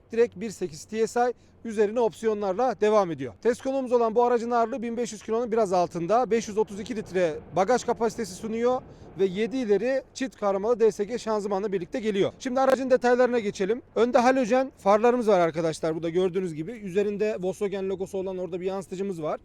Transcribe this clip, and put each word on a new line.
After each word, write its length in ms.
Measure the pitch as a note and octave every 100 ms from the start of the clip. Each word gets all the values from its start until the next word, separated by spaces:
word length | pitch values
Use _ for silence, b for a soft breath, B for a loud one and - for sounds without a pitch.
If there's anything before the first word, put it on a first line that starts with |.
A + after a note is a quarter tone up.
| -
Direkt 240 | A3+ A#3 F3+
bir 140 | A3
sekiz 340 | - F3+ D3
T 220 | - A3 A3
S 140 | A#3+ B3
I 40 | - b b A3+
üzerine 320 | G#3+ G#3 A#3+
opsiyonlarla 800 | A3 - A3 G#3 G3+ F#3 B3+ G3+
devam 300 | G#3 G#3+ F3+
ediyor. 240 | C#3 B2+ F#2
Test 200 | A3 B3
konumuz 300 | C4 C4+ B3
olan 220 | B3 A3+
bu 100 | A3
aracın 260 | A#3+ A#3+ A#3
ağırlığı 320 | A#3+ A3+ B3+
bin 140 | A#3 A#3
beş 160 | A#3
yüz 100 | G3+
kilonun 300 | - A3+ B3
biraz 200 | A3+ G3+
altında. 580 | F#3 E3+ F3 E3+ A#3 A3
Beş 180 | A3+ A3
yüz 100 | G3+
otuz 220 | G#3+ G3+
iki 160 | A3 A3
litre 420 | - F3+ E3+ D3+ - D#3+
bagaj 280 | F#3+ B3
kapasitesi 500 | - A3+ A3+ - F#3+
sunuyor 480 | F#3 G#3+ A3+ A#3+ B3+ - B B D#3
ve 60 |
yedi 320 | G3 F#3 A3+ C4
ileri 460 | G#3+ G3+ B3 C4 -
çift 220 | - C4 -
kavramalı 440 | G3+ G3 G#3+ A3
D 120 | A3
S 120 | G3
G 140 | G#3 A#3+
şanzımanla 540 | A3 G#3+ G3+ F#3+ G#3+
birlikte 280 | F#3+ F3 C4
geliyor. 320 | G#3+ G3 C#3 -
Şimdi 220 | C4 B3+
aracın 300 | C4+ B3+ C4
detaylarına 480 | B3+ B3 B3 B3 A#3+
geçelim. 440 | G3+ - F#3+ A#3 -
Önde 240 | G3 B3 B3+
halojen 540 | A#3+ C4 G#3 B3+ C4+ -
farlarımız 500 | G3 G#3 A#3+ B3 A3
var 120 | F#3
arkadaşlar. 540 | E3 D3+ E3 D3+ D#3+
Burada 140 | E3 E3
gördüğünüz 460 | F3 F#3+ F#3 F#3
gibi 180 | D3+ E3
üzerinde 640 | A#3+ G3+ F#3+ G3+ G3+ G#3+ A3
Volkswagen 480 | F#3 F#3 G3+ G3 F#3+
logosu 300 | F3+ F#3 F#3+
olan 200 | F#3+ F#3
orada 220 | F3 E3+
bir 60 | F#3
yansıtıcımız 560 | G3 - F#3 G3+ E3
var. 180 | D3+ -